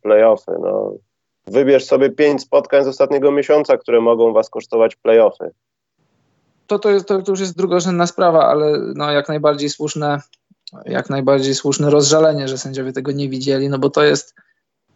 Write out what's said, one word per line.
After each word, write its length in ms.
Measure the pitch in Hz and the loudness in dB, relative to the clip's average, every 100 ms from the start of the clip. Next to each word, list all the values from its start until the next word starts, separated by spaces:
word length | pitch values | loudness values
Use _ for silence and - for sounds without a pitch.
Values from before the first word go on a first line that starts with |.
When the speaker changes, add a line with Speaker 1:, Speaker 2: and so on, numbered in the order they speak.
| 104 | 0
Speaker 1:
play-offy, 460 | 107 110 104 - 82 | 4 4 2 -2 -6
no. 320 | 87 98 101 101 _ _ _ _ - | -4 -4 -6 -10 _ _ _ _ -4
Wybierz 360 | 113 139 135 131 | -2 2 2 2
sobie 240 | 135 139 | 0 0
pięć 320 | - 147 135 | 0 0 0
spotkań 420 | - 143 139 139 | -2 -2 0 0
z 40 | 135 | 0
ostatniego 440 | 131 139 139 143 | -2 -2 2 2
miesiąca, 460 | 143 135 151 143 127 | 0 2 0 2 -2
które 240 | - 117 | 0 0
mogą 320 | 113 117 117 | 2 2 2
was 160 | 110 110 | 2 -2
kosztować 480 | 110 - 113 113 - - | -6 -6 0 0 0 2
play-offy. 440 | 113 107 - 87 - _ _ _ _ _ _ _ _ _ _ _ | 4 4 0 -10 -16 _ _ _ _ _ _ _ _ _ _ _
Speaker 2:
To, 120 | 208 | -4
to 100 | 208 | 0
jest, 180 | 196 185 | 0 0
to, 140 | 196 | -4
to 100 | 185 | -2
już 80 | 190 | -4
jest 180 | 190 170 | -6 -4
drugorzędna 500 | 185 175 170 175 175 | -2 0 0 0 -2
sprawa, 400 | - 180 165 131 | 0 2 4 4
ale 320 | 151 151 147 - 143 | 2 0 -2 -4 -6
no, 160 | 147 | -2
jak 180 | 147 143 | -2 -2
najbardziej 400 | 151 147 143 147 | -2 0 0 -4
słuszne, 500 | - 151 156 147 147 - _ _ _ - - - | -6 -8 -6 -4 -4 -8 _ _ _ -20 -20 -8
jak 240 | 131 127 | -8 -4
najbardziej 460 | 135 131 139 135 135 | -2 2 2 0 -2
słuszne 340 | 143 135 147 | -2 -2 2
rozżalenie, 580 | 147 139 156 156 147 135 | 2 4 4 4 2 -4
że 100 | 131 | -8
sędziowie 360 | 135 135 131 | -10 -10 -8
tego 180 | 131 135 | -8 -6
nie 180 | 139 143 | -6 -6
widzieli, 400 | 131 135 135 139 | -6 -4 -2 -2
no 100 | 139 | -2
bo 100 | 143 | -2
to 140 | 147 | 2
jest 320 | 147 143 - _ _ _ _ _ _ | 2 0 -4 _ _ _ _ _ _